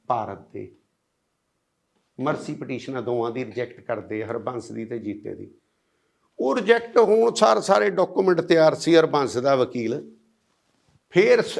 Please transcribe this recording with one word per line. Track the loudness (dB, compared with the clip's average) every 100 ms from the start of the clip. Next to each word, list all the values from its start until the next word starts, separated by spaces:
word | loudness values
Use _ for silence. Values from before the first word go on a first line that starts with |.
| -6
ਭਾਰਤ | -6 -6 -12 -16
ਦੇ | -16 -16 _ _ _ _ _ _ _ _ _ _ _ _ _ _ -8
ਮਰਸੀ | -6 -6 -8
ਪਟੀਸ਼ਨਾਂ | -12 -10 -10 -8 -8
ਦੋਵਾਂ | -4 -4 -4
ਦੀ | -6
ਰਿਜੈਕਟ | -8 -8 -10 -10
ਕਰਦੇ | -10 -8 -8 -10
ਆ, | -8
ਹਰਬੰਸ | -8 -8 -10 -10
ਦੀ | -12
ਤੇ | -10 -10
ਜੀਤੇ | -10 -10 -12
ਦੀ। | -16 -18 _ _ _ _ _ _ _ _ -4
ਉਹ | -2 0
ਰਿਜੈਕਟ | 2 2 2 2
ਹੋਣ | 4 4 2
ਸਾਰ | 4 4 4
ਸਾਰੇ | 2 2 2
ਡਾਕੂਮੈਂਟ | 0 0 0 2 2
ਤਿਆਰ | 2 4 4
ਸੀ | 2 4 4
ਹਰਬੰਸ | 4 2 -2 -2
ਦਾ | 2 2
ਵਕੀਲ, | 0 -2 -4 -6 -10 -20 _ _ _ _ _ _ _ _ _
ਫਿਰ | 2 4 4
ਸ-, | 0 -4